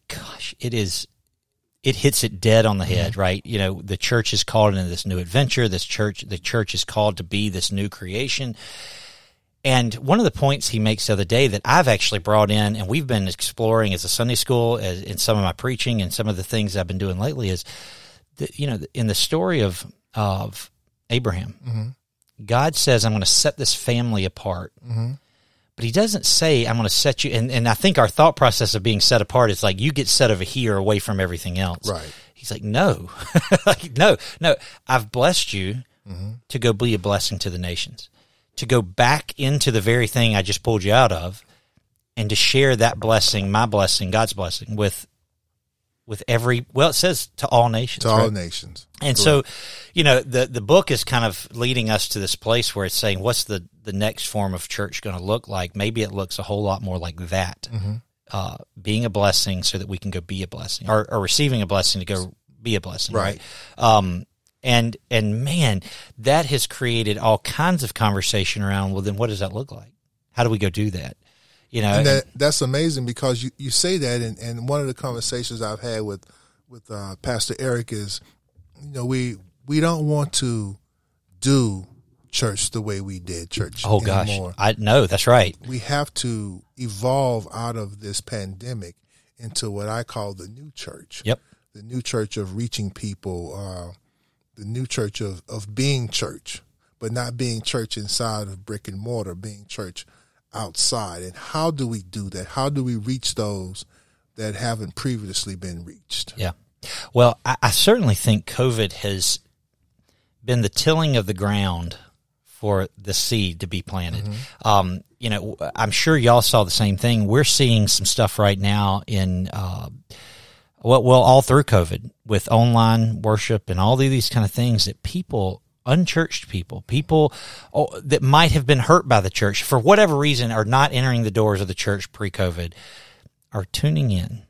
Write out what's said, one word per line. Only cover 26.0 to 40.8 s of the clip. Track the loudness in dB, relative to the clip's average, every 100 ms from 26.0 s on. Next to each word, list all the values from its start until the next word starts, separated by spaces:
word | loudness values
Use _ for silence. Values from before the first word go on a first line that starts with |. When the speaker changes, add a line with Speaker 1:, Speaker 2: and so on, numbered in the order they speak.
| 2 2 2
Speaker 1:
say, | 4 4 4 2
"I'm | 2
gonna | 2
set | 2 2 0
you," | 0
and, | 0 0
and | 2 2
I |
think | 4 4 4
our | 4
thought | 6 4
process | 6 4 4 0
of | 0
being | 0 2
set | 4 4
apart | 4 4 4
is | 4
like, | 0 0
you | 0
get | 0 0
set | 4 4
over | 2
here | -2 -2 0 2
away | 2 0
from | 0 -2
everything | -2 -4 -6 -4
else. | -4 -4 -6
Speaker 2:
Right. | -6 -10 -18 -20
Speaker 1:
He's | _ -12
like, | -8
"No, | -2 2 2 0 -6 -14 -2 0
<laughs> | 4 2 4
like, | 0 -2 2
no, | 4 4 -2 -2
no, | 0 0 -4 -12 -2
I've | -2 0
blessed | 0 2 2 -2
you | -4 -4 -6 -10 _ -16
Speaker 2:
Mm-hmm. | -12 -10 -12 -10
Speaker 1:
to | -2
go | 0
be | 2 0
a | 0
blessing | 0 0 0 -4
to | -6
the | -6
nations, | -6 -6 -8 -12 -20 _ _ _ _ -10
to | 0
go | 0
back | 2 2 2 2 -2 -4
into | 0 0 2
the | 2
very | 2 2 2
thing | 2 2
I | 2
just | 0 -2
pulled | 0 0